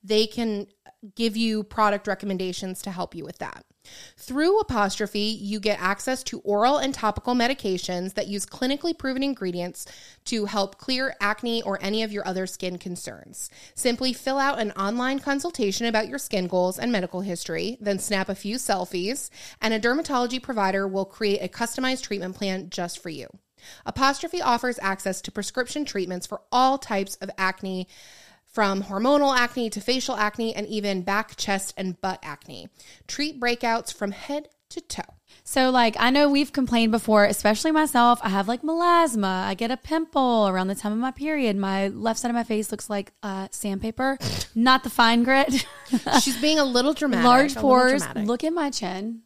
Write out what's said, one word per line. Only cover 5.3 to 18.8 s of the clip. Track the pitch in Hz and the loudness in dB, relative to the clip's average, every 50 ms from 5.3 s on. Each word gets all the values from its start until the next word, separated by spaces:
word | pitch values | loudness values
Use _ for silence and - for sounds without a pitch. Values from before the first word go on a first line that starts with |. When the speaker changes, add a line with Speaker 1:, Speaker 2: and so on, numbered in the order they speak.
| 220 208 202 202 208 214 | -2 -4 -4 -6 -6 -2
Speaker 1:
get | 196 214 208 - | 0 0 0 0
access | 180 185 202 202 - - 262 254 - | 0 -2 -2 -2 -2 -4 -4 -4 -4
to | - - - | -10 -10 -8
oral | - - 202 202 220 254 285 294 | -2 0 2 4 4 4 4 2
and | 262 269 269 | 0 -2 -4
topical | - - 214 208 - - - 247 | 0 -2 -2 -2 -2 -2 -2 0
medications | 247 233 240 277 - - 208 190 180 - - 180 180 180 190 190 | 2 2 0 0 -2 -2 -4 -4 -4 -4 -4 -4 -4 -6 -6 -6
that | - 202 - | -6 -6 -4
use | 202 202 - | -4 -6 -6
clinically | - - - 262 254 277 285 - 339 330 - | -8 -6 -4 -2 -2 -2 -2 -2 -4 -6 -4
proven | - 262 262 262 269 | -4 -4 -4 -2 -2
ingredients | 277 269 - 196 185 175 175 175 180 170 - - - - - - - - _ _ | -2 -2 -4 -4 -6 -4 -4 -6 -8 -10 -12 -16 -16 -16 -20 -20 -20 -20 _ _
to | - 247 226 208 | -4 -2 -2 -2
help | 208 220 214 196 196 - _ | 0 0 0 0 -2 -4 _
clear | - - 254 254 262 269 - - | -6 -4 -2 -2 -2 -4 -4 -2
acne | 202 202 214 - - 240 233 226 - | -2 -2 -2 -2 -2 -2 -2 -2 -2
or | - 196 - | -2 -6 -4
any | - 196 208 220 | -4 -2 -2 -2
of | 220 214 208 | -2 -4 -6
your | 202 196 | -6 -6
other | 190 185 185 190 185 | -4 -4 -4 -4 -6
skin | - - - 180 180 175 | -6 -6 -6 -6 -6 -6
concerns. | - 190 175 180 - - - 87 - - - - - - - - - - _ | -8 -10 -10 -10 -10 -14 -14 -14 -18 -20 -14 -14 -14 -14 -14 -20 -20 -18 _
Simply | - - 254 240 - 262 254 240 | -2 0 0 0 2 0 -2 -2
fill | 254 - 277 269 277 | -2 -4 -2 0 0
out | 269 277 285 - | 0 0 0 0
an | 220 208 | -2 -4
online | - 190 196 196 220 240 247 254 269 277 | -2 -2 -2 -2 0 0 0 0 -2 -2
consultation | - 285 277 277 269 349 339 - 233 202 196 - 233 | -2 -2 -2 -2 -2 -6 -4 -2 -2 0 0 0 -2
about | 233 220 214 220 220 | 0 0 0 0 0
your | 247 277 | -6 -8
skin | - - - 196 185 180 | -8 -2 -2 -2 -2 0
goals | 185 180 180 180 190 - | 2 2 2 2 0 -2
and | - 240 240 | -2 0 0
medical | 202 180 175 - 180 | 0 -2 -2 -4 -6
history, | 196 196 175 170 - - 165 160 170 196 240 - | -6 -4 -6 -6 -6 -6 -6 -4 -4 -6 -6 -4
then | 208 208 202 190 | -2 -2 -2 -2
snap | 196 - 214 190 190 - | -2 -2 -2 -2 0 -2
a | 196 | -6
few | 190 - 202 214 | -6 -6 -6 -6
selfies, | 262 - - 208 185 | -6 -2 -2 -2 -2